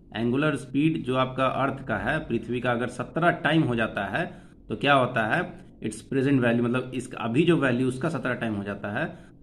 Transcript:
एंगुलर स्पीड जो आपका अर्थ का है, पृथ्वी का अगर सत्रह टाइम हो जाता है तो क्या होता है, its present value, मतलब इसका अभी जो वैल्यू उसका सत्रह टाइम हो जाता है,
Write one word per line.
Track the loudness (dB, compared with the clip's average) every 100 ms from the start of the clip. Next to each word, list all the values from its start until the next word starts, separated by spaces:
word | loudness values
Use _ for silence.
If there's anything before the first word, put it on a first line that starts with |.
| -12 -4
एंगुलर | 0 2 2 0
स्पीड | -4 2 2 2
जो | 0 0
आपका | 0 0 0
अर्थ | 2 -2 -2 -4
का | -2
है, | -2 -2
पृथ्वी | -2 -4 -2 -2
का | 0
अगर | 0 -2
सत्रह | -6 -6 2 2
टाइम | 2 2 4
हो | 2
जाता | 2 0 -2
है | -4 -4 -4 -8 -20 -18 -10
तो | -2
क्या | 4
होता | 4 4 0 0
है, | 0 -2 -8 -20 -10
its | -8 -8
present | -4 0 2 4
value, | 4 2
मतलब | 2 0 -2
इसका | -8 -8 -6
अभी | -2 2
जो | 4 4
वैल्यू | 4 2 0
उसका | 0 -4
सत्रह | -2 -2
टाइम | -2 -2
हो | -2
जाता | -4 -6 -4
है, | -4 -4 -8 -20 -10